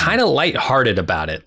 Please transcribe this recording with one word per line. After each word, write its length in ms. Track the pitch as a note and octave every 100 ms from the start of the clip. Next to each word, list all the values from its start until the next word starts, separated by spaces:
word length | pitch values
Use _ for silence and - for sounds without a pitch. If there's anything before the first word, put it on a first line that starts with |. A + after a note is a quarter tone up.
| -
kinda 180 | A3+ A3
lighthearted 720 | C#3 F3 - - C3+ A#2+ F#2+
about 320 | E2 E2+ D#2
it. 140 | D#2